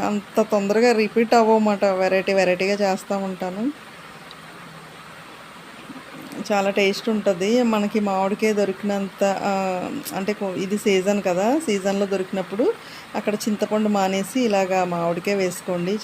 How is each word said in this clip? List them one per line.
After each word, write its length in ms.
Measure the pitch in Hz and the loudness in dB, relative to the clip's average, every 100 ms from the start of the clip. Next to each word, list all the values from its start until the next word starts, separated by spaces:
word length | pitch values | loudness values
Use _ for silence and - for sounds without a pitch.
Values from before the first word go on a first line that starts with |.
| 202 | -2
అంత 360 | 208 - - | -2 -2 0
తొందరగా 500 | 214 208 196 214 240 | 2 2 2 4 4
రిపీట్ 420 | 220 208 226 226 | 4 2 2 4
అవ్వమాట, 500 | 233 220 220 214 196 | 6 6 6 4 4
వెరైటీ 500 | 202 185 190 190 185 | 2 4 2 2 4
వెరైటీగా 580 | 190 180 180 190 202 202 | 4 4 4 2 2 2
చేస్తూ 240 | 196 - 196 | 0 -2 -4
ఉంటాను. 560 | 190 180 185 190 254 - - - - - - - - - - - - - - - - - - - - - - - - - - - 208 | -4 -4 -6 -4 -4 -6 -16 -18 -18 -18 -18 -18 -18 -18 -18 -18 -18 -20 -20 -20 -20 -20 -20 -20 -20 -18 -16 -16 -16 -16 -14 -12 -2
చాలా 180 | 202 196 | 0 2
టేస్ట్ 380 | 202 196 202 233 | 2 2 2 -2
ఉంటుంది. 540 | 214 202 175 196 247 | 0 0 0 2 4
మనకి 380 | 233 214 208 214 | 4 2 2 0
మామిడికాయ 520 | 202 190 196 208 220 | 0 0 0 0 0
దొరికినంత, 720 | 208 196 190 208 202 196 - | 2 0 -2 -2 -2 -4 0
ఆ, 640 | 196 190 202 196 190 180 - - - 190 | 0 2 0 0 -2 -2 -4 -6 -6 -4
అంటే 160 | 196 | -4
కొ-, 220 | 208 196 | -4 -4
ఇది 240 | 180 185 208 | -4 -4 -2
సీజన్ 440 | 214 190 190 202 | 2 2 2 0
కదా, 360 | 190 175 214 302 | 2 2 2 2
సీజన్లో 480 | 269 202 196 196 196 | 0 0 0 0 0
దొరికినప్పుడు 680 | 190 185 190 180 202 349 466 - - - | -2 -2 -4 -4 0 0 0 -8 -18 -8
అక్కడ 200 | 220 214 | -4 -2
చింతపండు 540 | 208 226 208 208 214 214 | -2 -2 -2 0 0 2
మానేసి 520 | 202 190 190 196 262 | 2 2 0 -2 0
ఇలాగా 440 | 233 196 190 185 | 2 2 2 2
మామిడికాయ 500 | 180 170 170 175 202 | 2 0 0 0 0
వేసుకోండి, 640 | 202 185 175 - 175 175 208 | 0 0 -2 -4 -2 0 -2